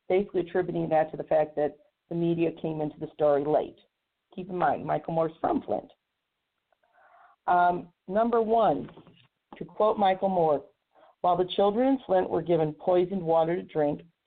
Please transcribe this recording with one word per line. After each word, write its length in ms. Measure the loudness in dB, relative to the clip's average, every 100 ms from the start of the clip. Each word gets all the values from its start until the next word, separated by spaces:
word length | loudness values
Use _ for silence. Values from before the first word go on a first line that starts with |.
| -2
basically 320 | 0 0 -4
attributing 480 | -2 -4 -2 -4 0
that 220 | 0 0
to 60 | -4
the 60 |
fact 320 | -2 0 0 -2
that 200 | -4 -4 _ _ _
the 60 | -2
media 340 | 0 0 -2 -2
came 220 | -6 -4
into 180 | -6 -6
the 100 | -14
story 300 | -2 2 2 2
late. 320 | 0 -2 -10 _ _ _ _ _
Keep 160 | -16 -10
in 80 | -2
mind, 280 | -2 -2 -4
Michael 280 | -6 -4
Moore's 200 | -4 -4 -4
from 220 | -4 -2
Flint. 300 | -2 -6 -8 _ _ _ _ _ _ _ _ _ _ _ _ _ -20 _ 0
Um, 440 | 2 4 0 -6 _ -6
number 340 | -2 0 0
one, 480 | 2 2 2 0 -6 -16 -20 _ _ _ _ -16
to 80 | -14
quote 340 | -2 0 2
Michael 300 | 2 2 0
Moore, 340 | 2 2 0 -4 _ _ _ _ _
"While 160 | 0 0
the 120 | 0 2
children 340 | 2 2 2
in 100 | 0 2
Flint 240 | 0 0
were 120 | -2
given 320 | 0 2 2
poisoned 480 | -2 0 2 2 -2
water 340 | 0 2 2 -2
to 80 |
drink, 380 | -4 -2 -2 -2 -10 _